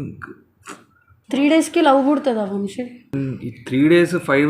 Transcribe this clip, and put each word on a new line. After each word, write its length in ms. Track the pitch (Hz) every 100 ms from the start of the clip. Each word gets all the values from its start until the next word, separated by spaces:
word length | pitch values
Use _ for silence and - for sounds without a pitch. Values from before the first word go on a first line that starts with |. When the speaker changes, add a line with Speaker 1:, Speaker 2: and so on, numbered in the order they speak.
Speaker 1:
ఇంక 340 | 135 - - - _ _ - - _ _ _ _ -
Speaker 2:
త్రీ 120 | 262 294
డేస్కి 280 | 320 311 330
లవ్ 140 | 311 269
పుడుతుందా 400 | 269 294 269 220 196
వంశీ? 320 | 196 202 220 247 - _ 139 135 123 120
Speaker 1:
ఈ 20 | 113
త్రీ 160 | 120 131 151
డేస్ 240 | 175 170 175 -
ఫైవ్ 180 | 139